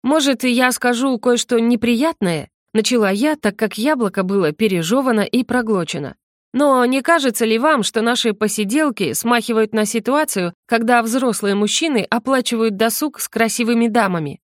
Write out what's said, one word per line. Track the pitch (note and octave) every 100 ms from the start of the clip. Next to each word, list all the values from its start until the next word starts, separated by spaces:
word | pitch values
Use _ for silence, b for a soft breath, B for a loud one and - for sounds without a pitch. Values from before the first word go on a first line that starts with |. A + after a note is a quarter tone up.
«Может, | A#3+ D#4 C#4 B3
я | B3+ A#3+ B3+
скажу | B3 B3 A#3+ C4+ A#3+
кое-что | B3 A#3+ - A#3+
неприятное?» | A#3 A#3+ A#3 A3+ D#4 E4 F#3 D#3+ - _ _
начала | A3 G#3+ B3 G3+
я, | G3 D4 D4+
так | G#3+
как | G#3 G#3+ -
яблоко | B3+ D4+ G#3+ F#3+
было | F#3 G3 D#3+
пережёвано | D3+ A3 F#3 D#3+ B3 C4 A3
и | G3+ B3
проглочено. | B3 B3 A3+ G3+ E3 F3 C#3+ - _ _ _
«Но | B3 D4 C4 B3
не | C4+
кажется | B3 E4+ C4+ G#3+
ли | A#3 A3+
вам, | C#4+ D4
что | G3 G#3+
наши | A#3 A#3+ A#3+
посиделки | G#3 G#3+ G#3+ G3+ C4+ D4+ G#3+ E3+
смахивают | - A3+ A#3+ A3 A3 A3
на | A3
ситуацию, | G#3+ A#3 G#3+ C#4+ D4+ G3+ F3 - _
когда | A#3 A#3 A#3+
взрослые | A3+ B3+ B3+ G#3 G3+
мужчины | G3+ G#3 - D#4+ B3+ F#3
оплачивают | A3+ B3+ C4+ - A3+ A3+ G3
досуг | A3+ A3+ D4+ -
с | -
красивыми | A3 A3+ - A3+ A#3 A#3
дамами?» | A3+ G3+ F3 D3+ - _